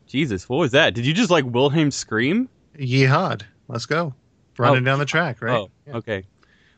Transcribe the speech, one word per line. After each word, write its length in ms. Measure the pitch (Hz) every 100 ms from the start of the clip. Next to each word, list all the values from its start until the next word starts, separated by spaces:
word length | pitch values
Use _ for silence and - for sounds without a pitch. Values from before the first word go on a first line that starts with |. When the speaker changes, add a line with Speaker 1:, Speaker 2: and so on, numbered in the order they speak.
| _
Speaker 1:
Jesus, 440 | 127 151 95 -
what 80 | 131
was 140 | 156
that? 220 | 135 147
Did 120 | 98 123
you 80 |
just, 180 | 170 214
like, 140 | 170 131
Wilhelm 460 | 117 139 156 151
scream? 580 | - - 110 127 214 254 _ _ -
Speaker 2:
Yeehawed. 680 | 131 131 131 147 180 110 - _ -
Let's 160 | 120 -
go. 280 | 156 170 - _ _ _ -
Running 260 | 120 127
Speaker 1:
Oh. 20 | 127
Speaker 2:
down 140 | 139
the 60 | 143
track, 360 | 156 170 117
right? 140 | 117 120
Speaker 1:
Oh, 140 | 98 _ -
Speaker 2:
Yeah. 100 | 120
Speaker 1:
okay. 260 | 113 98 92 _ _ _ _